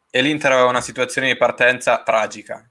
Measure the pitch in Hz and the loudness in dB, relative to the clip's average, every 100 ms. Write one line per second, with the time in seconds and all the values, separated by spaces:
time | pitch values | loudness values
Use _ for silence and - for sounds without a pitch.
0 | _ 123 139 151 151 131 123 123 - - | _ -2 -2 0 2 4 4 0 -4 -6
1 | 123 - 131 120 120 - 123 123 131 113 | -4 -2 -2 0 0 2 2 2 0 0
2 | - 110 104 107 - 110 _ | 0 0 -2 -8 -14 -16 _